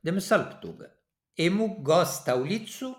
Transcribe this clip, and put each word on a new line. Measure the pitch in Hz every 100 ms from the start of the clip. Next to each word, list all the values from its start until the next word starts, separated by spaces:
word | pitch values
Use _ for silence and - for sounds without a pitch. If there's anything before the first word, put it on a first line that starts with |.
د | 160 190
مثال | 190 208 -
په | -
توګه، | 85 82 - _ _ _ _ -
ایمو | 165 196 220 190 139
ګاز | 160 170 - -
تولید | 123 135 220 220
سو | - 262